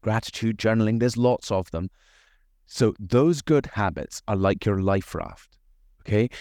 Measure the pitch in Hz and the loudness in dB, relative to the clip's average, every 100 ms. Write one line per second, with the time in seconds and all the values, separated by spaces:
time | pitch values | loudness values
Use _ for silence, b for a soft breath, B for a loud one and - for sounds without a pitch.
0 | 110 110 - - 113 107 110 113 107 113 | -2 -2 -4 -4 -4 0 0 2 2 2
1 | 120 117 123 117 - 95 90 82 95 b | 0 2 0 0 -2 -4 -4 -6 -8 b
2 | b b b b b _ _ - 110 - | b b b b b _ _ 0 0 0
3 | 95 123 160 151 - 147 - - 98 80 | 0 2 4 2 2 0 0 -2 -2 -4
4 | - - - 98 95 98 107 95 95 98 | -10 -10 -4 0 2 0 0 0 2 0
5 | - - - - _ _ _ _ _ _ | -2 -10 -10 -14 _ _ _ _ _ _
6 | - 104 120 B | -2 0 0 B